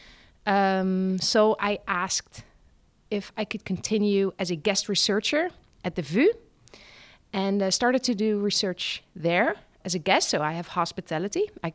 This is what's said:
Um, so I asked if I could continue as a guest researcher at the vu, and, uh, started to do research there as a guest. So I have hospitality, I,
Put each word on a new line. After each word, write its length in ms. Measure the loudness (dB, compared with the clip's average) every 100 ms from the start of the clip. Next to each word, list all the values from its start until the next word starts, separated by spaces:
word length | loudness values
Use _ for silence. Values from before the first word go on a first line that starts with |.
| -20 -20 -20 _ 0
Um, 720 | 2 2 2 2 0 0 0
so 380 | 2 4 4 2
I 200 | -2 -4 -4
asked 560 | -4 -2 -4 -6 -16 -20 _ _ _ _ _ _
if 220 | -6 -6 -8
I 80 |
could 220 | -6 -6 -6
continue 680 | -6 -2 2 2 2 2 -2
as 140 | -4
a 40 | -2
guest 320 | 0 0 0
researcher 600 | 0 2 0 0 0 -2 -6 _ _
at 120 | -6 -6
the 80 |
vu, 280 | -2 2 4 2 -6 _ -20 -20 -20 -20 -20 -20 _
and, 280 | -2 0 2
uh, 100 | 0
started 320 | 2 2 2
to 100 | 0
do 260 | 0 0 0
research 640 | 0 0 -2 -4 -6 -8 -12 -4
there 400 | 0 2 2 -2 -10 _ -6
as 100 | -2
a 40 |
guest. 300 | 2 2 2
So 120 | 0
I 100 | -2
have 160 | -4 -4
hospitality, 840 | -2 -2 -4 -6 -4 -2 -2 -4 -6
I, 100 | -8